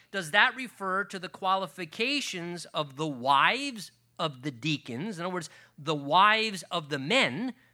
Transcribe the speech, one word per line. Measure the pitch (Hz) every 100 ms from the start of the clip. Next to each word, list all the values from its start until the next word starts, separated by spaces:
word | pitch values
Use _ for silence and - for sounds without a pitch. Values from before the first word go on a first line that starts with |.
| _
does | 196 160
that | 208 247 240
refer | 247 - 190 185 196
to | 196
the | 175
qualifications | - 185 190 185 - 165 - 240 285 - 185 170 175 -
of | 165 147 131
the | 156
wives | 131 127 139 160 233 285 226 - _ _ -
of | 165 127
the | 147
deacons? | 120 151 143 - 117 208 170
In | 175
other |
words, | 180 160 - - -
the | 147
wives | 151 139 165 208 220 220 190 -
of | 175 147
the | 143
men | 135 247 185 135 254 - _